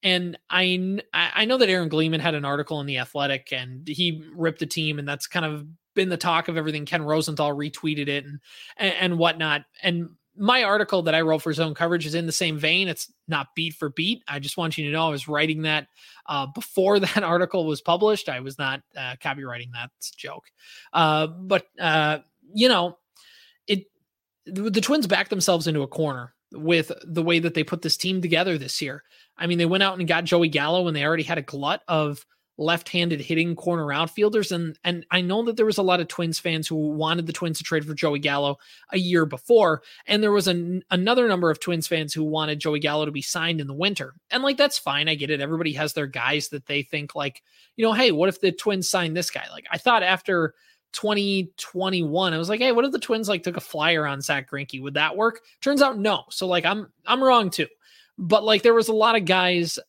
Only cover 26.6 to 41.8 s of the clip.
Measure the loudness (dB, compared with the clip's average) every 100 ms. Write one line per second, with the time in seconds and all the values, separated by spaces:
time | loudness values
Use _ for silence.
26.6 | 2 2 0 -8 -6 -2 2 2 2 -2
27.6 | -4 -4 -2 -2 -2 -2 0 0 0 -2
28.6 | -4 -6 -6 -10 _ _ _ -6 -2 2
29.6 | 2 2 2 0 0 0 2 2 4 2
30.6 | 0 0 0 0 0 0 -2 -4 -4 -6
31.6 | -4 -4 -2 0 0 -4 -14 _ _ -4
32.6 | -2 -2 0 -2 0 -2 -2 0 0 -2
33.6 | -2 -2 -2 -2 -2 0 2 2 -2 -4
34.6 | -6 -6 -6 -6 -2 -2 0 0 0 2
35.6 | 2 2 2 2 0 -4 -4 -2 -2 -4
36.6 | -2 -2 -2 -2 0 0 -2 -4 -4 -4
37.6 | -2 -4 -2 -2 0 0 0 0 0 -4
38.6 | -10 -20 _ -2 2 2 2 -2 4 6
39.6 | 6 2 -6 -20 -2 2 4 4 2 0
40.6 | -2 -6 0 0 4 4 4 4 2 2
41.6 | 0 -2